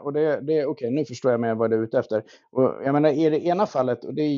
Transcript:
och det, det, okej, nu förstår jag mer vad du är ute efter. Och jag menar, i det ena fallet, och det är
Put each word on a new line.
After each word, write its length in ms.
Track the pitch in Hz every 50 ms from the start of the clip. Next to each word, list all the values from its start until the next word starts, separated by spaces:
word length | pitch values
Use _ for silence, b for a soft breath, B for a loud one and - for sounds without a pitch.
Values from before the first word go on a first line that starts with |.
| -
och 80 | 143
det, 280 | 143 147 156 156 143 101
det, 260 | 131 151 160 151 139
okej, 240 | 143 147 - 123 117
nu 140 | 131 151 143
förstår 260 | - 123 - - 127
jag 100 | 120 117
mer 140 | 117 117 113
vad 160 | 113 113 110
du 60 | 113
är 60 | 110
ute 160 | 113 110 - 127
efter. 240 | 113 - 110 107 - b b b b b
Och 100 | - 127 131 98 53 55 110
jag 80 | 135
menar, 180 | 143 147 151 156
i 200 | 131 151 165 151
det 140 | 156 - -
ena 200 | 175 175 190 214
fallet, 380 | - - 135 127 127 120 - -
och 100 | - 135
det 80 | 151
är 120 | 151 151 143